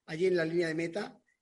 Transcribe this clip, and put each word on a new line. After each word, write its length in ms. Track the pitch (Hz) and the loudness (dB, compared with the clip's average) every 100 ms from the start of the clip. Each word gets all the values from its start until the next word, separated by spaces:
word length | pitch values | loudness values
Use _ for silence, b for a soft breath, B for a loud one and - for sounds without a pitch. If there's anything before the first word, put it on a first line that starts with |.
| - | -10
allí 200 | 160 185 | 0 2
en 100 | 175 | 2
la 80 | |
línea 220 | 160 170 165 | 2 2 0
de 80 | |
meta, 460 | 160 165 202 214 - _ _ | 0 -2 -4 -8 -12 _ _